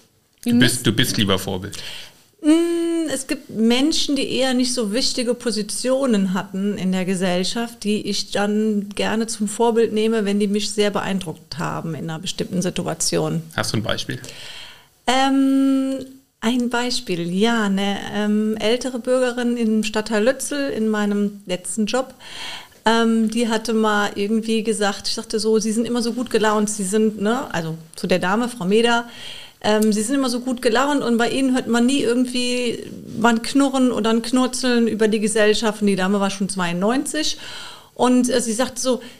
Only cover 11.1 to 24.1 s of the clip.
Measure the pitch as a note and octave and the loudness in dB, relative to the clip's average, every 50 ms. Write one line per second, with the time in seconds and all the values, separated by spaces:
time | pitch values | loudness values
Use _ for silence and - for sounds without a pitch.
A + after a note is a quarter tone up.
11.1 | G3 F#3+ F3+ E3 D#3 - - - - D#3 D#3+ D#3 E3 D#3 D#3 E3 D#3+ - E3+ E3 | -4 -4 -4 -6 -10 -12 -12 -12 -8 -6 -6 -4 -4 -6 -6 -6 -8 -6 -6 -8
12.1 | D#3+ D#3+ F3+ - - - - - F#3+ F3+ F3+ F3+ E3+ - D#3 D3+ D#3+ - - - | -8 -8 -8 -8 -6 -6 -6 -4 -2 -2 -2 -2 -4 -4 -4 -4 -4 -2 -2 0
13.1 | - E3 D#3 D#3 D#3+ E3 E3 - - - - - - A2+ G2+ - - - - - | 0 0 0 0 -2 -4 -6 -6 -4 -4 -4 -2 -2 -2 -2 -2 -4 -4 -4 -8
14.1 | - B2 - - - - - - - - - - - - - _ _ _ - - | -8 -10 -10 -14 -16 -16 -16 -16 -16 -16 -18 -20 -20 -20 -20 _ _ _ -2 0
15.1 | B3 C4 C4+ C4+ C4+ C4+ C4+ C4+ C4+ C4+ C4+ C4+ C4+ C4+ C4+ C4+ C4+ C4+ C4 - | 2 2 4 4 4 4 4 4 4 4 4 4 2 2 0 -2 -4 -6 -8 -12
16.1 | - - _ _ _ - - A3 B3+ B3 A#3+ A#3 A#3+ A#3+ B3 B3 B3 - - - | -16 -20 _ _ _ -4 -2 0 0 0 0 0 -2 -2 -2 -2 -4 -4 -4 -4
17.1 | F3+ E3 E3+ F3 F3 F#3+ G#3 A#3 A#3 A3+ G#3+ G3 G3 F#3+ G3+ G3+ G3+ - - - | -4 -2 -2 -2 0 2 2 2 2 2 2 2 0 0 0 0 -2 -4 -6 -6
18.1 | - G3+ G#3 G#3 G#3 G#3+ G#3+ G#3+ A3 G#3+ G#3+ G#3+ A#3+ B3 B3 C4 B3 A#3+ A3+ B3+ | -4 -2 0 0 2 2 0 0 -2 0 0 0 0 0 -2 -4 -6 -4 -2 0
19.1 | B3+ C4 B3+ B3 A#3+ B3 A#3+ A#3+ A#3+ A#3+ A#3 G#3+ A3 A3 G#3 - - A3 G#3 G#3+ | 2 2 2 0 0 0 0 0 0 2 2 2 2 2 0 0 -2 -4 -2 0
20.1 | A3+ G#3 G#3 B3+ C#4 C4+ - - C#4+ C#4+ C#4 C#4 - A3 A3 A3 G#3+ G#3 G#3 G#3 | 0 2 2 2 2 0 -2 -6 -4 -4 -4 -4 -2 -2 0 0 0 0 0 0
21.1 | G#3 G3+ G3+ G3+ G3+ - - F3+ F3+ F3+ F3+ - - A3+ G#3+ G3+ - B3+ C4+ C4+ | 0 0 0 -2 -4 -6 -8 -6 -6 -6 -6 -6 -4 -4 -2 0 0 -2 -2 -4
22.1 | - - - - - - - - - - - - - - - A3 A3+ A3+ A#3 A3+ | -10 -20 -18 -18 -14 -14 -12 -12 -12 -14 -16 -20 -10 -2 2 2 4 4 4 2
23.1 | A3+ A3+ A3 G#3+ A3 A#3 A#3+ A3 A3+ A3 A3 - A3+ A3 A3 G#3+ G#3 G#3 G#3 G3+ | 2 2 2 0 0 0 0 0 0 -2 0 0 0 2 2 2 2 2 0 -2